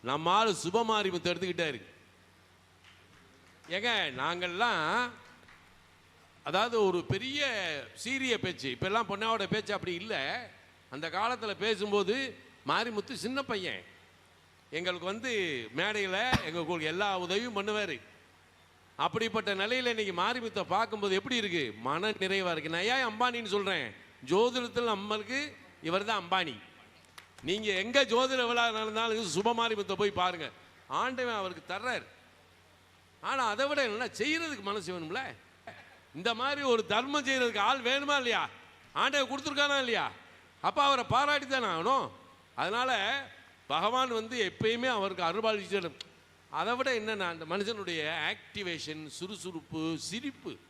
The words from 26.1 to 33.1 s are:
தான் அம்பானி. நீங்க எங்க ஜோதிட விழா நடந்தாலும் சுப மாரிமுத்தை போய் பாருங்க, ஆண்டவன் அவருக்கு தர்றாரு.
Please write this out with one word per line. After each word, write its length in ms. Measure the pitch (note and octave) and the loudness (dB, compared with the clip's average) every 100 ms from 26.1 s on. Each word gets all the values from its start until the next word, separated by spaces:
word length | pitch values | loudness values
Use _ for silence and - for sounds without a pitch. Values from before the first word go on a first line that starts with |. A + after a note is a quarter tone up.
தான் 120 | G#3+ | 4
அம்பானி. 340 | E3+ F#3 E3 A2 - - - - - - - - C#3+ | 4 2 2 -4 -14 -20 -20 -20 -20 -20 -20 -10 -2
நீங்க 200 | G3+ G#3+ F#3 | 0 0 0
எங்க 160 | G3+ C4+ C4 | 4 4 4
ஜோதிட 320 | A3+ C4 C4 A#3 | 4 4 2 2
விழா 160 | A#3+ A#3 A3 | 4 2 2
நடந்தாலும் 540 | A3 G#3+ A3+ A3 G#3 | -2 0 0 0 0
சுப 140 | D#3 G#3+ A#3 | 2 2 2
மாரிமுத்தை 380 | A#3 A3 F#3+ F#3 | 2 0 -2 0
போய் 160 | G#3 G3+ | 0 2
பாருங்க, 240 | F3+ F3 C#3 - - - - C#3 | 0 0 -8 -10 -20 -20 -4 -2
ஆண்டவன் 400 | A#3+ B3+ B3 A3 | 0 -2 -2 -2
அவருக்கு 240 | F#3+ E3+ - | -4 -8 -8
தர்றாரு. 340 | F#3 A#3 G#3+ A#2+ - - - - - - - - - _ | -6 -4 -4 -6 -20 -20 -20 -20 -20 -20 -20 -20 -20 _